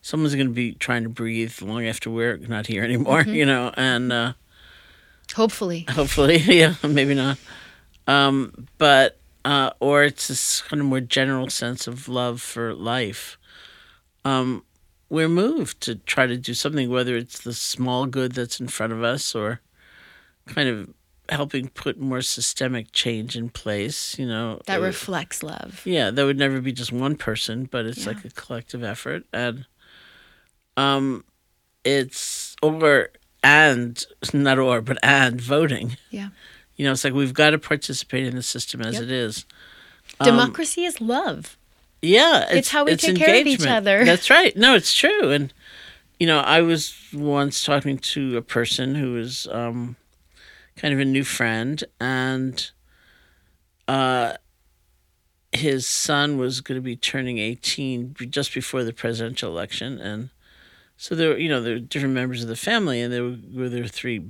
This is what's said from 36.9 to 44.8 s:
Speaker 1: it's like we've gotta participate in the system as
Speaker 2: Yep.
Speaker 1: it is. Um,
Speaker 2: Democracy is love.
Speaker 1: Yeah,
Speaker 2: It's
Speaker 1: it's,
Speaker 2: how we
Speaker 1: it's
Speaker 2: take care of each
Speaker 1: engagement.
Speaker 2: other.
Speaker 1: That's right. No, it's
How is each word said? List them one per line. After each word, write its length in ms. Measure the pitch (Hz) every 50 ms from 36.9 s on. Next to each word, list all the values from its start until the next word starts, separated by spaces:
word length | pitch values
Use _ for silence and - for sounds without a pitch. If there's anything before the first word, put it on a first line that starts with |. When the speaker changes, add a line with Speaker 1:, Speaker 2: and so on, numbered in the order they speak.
Speaker 1:
it's 120 | 135 131 -
like 100 | 143 127
we've 200 | 139 139 131 127
gotta 240 | - 151 151 151 156
participate 680 | - - 160 147 - - 139 127 - _ - 127 131 123
in 80 | 123
the 80 | 127 123
system 380 | - - 123 - - - 127
as 140 | 117 113 120
Speaker 2:
Yep. 80 | 127 117
Speaker 1:
it 80 | 123
is. 340 | 131 131 120 110 110 - - _ _ _ - - - - - - - _ _ _ - _
Um, 60 | -
Speaker 2:
Democracy 580 | 269 233 233 247 269 - - 330 294 - - 349
is 140 | 359 - -
love. 540 | 226 220 240 269 392 - 151 - 156 - - _ _ _ _ _ _ _ _ _
Speaker 1:
Yeah, 420 | - 165 185 226 294 330 311 - -
Speaker 2:
It's 80 | - -
Speaker 1:
it's, 160 | 262 262 -
Speaker 2:
how 160 | - 294 294
we 80 | 302 330
Speaker 1:
it's 100 | - -
Speaker 2:
take 140 | 330 185 175
care 100 | 311 -
of 60 | 202 247
each 180 | 294 294 269 233
Speaker 1:
engagement. 120 | 160 135
Speaker 2:
other. 340 | 240 220 202 202 196 202 247
Speaker 1:
That's 240 | 247 254 - - -
right. 260 | 269 320 370 - - 190
No, 160 | 226 262 262
it's 200 | 196